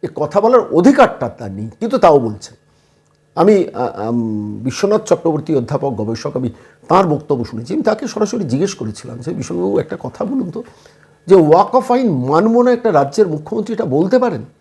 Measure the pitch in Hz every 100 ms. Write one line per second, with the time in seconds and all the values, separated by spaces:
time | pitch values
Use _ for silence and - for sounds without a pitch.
0 | - - 151 202 220 254 - 156 196 285
1 | 240 - 117 - 107 98 110 - 226 240
2 | 190 147 117 107 - _ _ _ _ _
3 | _ _ _ - 180 208 170 - 123 -
4 | 110 120 113 107 104 104 123 - 202 208
5 | 208 165 165 151 156 147 117 143 139 110
6 | 107 113 147 127 127 - - _ - 180
7 | 190 147 - 135 113 110 120 214 233 214
8 | 254 - 214 240 165 131 196 - 113 107
9 | 120 120 123 180 - 175 180 220 - -
10 | - - 202 269 185 220 - _ _ _
11 | _ _ - 190 156 175 196 262 247 247
12 | 247 143 123 156 214 233 247 240 233 160
13 | 139 - 196 151 151 220 214 220 180 135
14 | 185 247 247 143 110 _